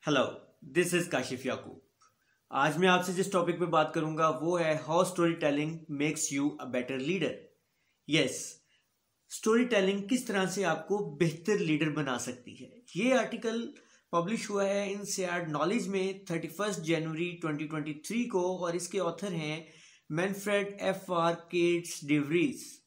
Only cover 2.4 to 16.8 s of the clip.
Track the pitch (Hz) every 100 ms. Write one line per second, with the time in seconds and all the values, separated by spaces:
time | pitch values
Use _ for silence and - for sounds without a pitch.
2.4 | _ 131 143 147 185 180 180 180 190 190
3.4 | 165 165 175 165 156 170 156 156 160 151
4.4 | 156 175 160 151 127 165 180 - 170 165
5.4 | 151 143 151 160 - 143 151 151 - 139
6.4 | 147 143 131 123 123 135 135 190 143 -
7.4 | - _ _ _ _ _ - 151 131 -
8.4 | - - _ _ _ _ _ _ _ -
9.4 | - 226 247 220 190 196 196 254 - 202
10.4 | 190 185 185 160 - 202 165 147 170 156
11.4 | - 202 170 151 156 143 139 123 120 117
12.4 | - 98 127 - - 165 233 254 208 226
13.4 | 226 226 233 - _ _ _ 175 175 220
14.4 | - 202 196 202 202 202 202 - 180 175
15.4 | 165 147 156 226 185 196 190 190 - 165
16.4 | 160 - 208 185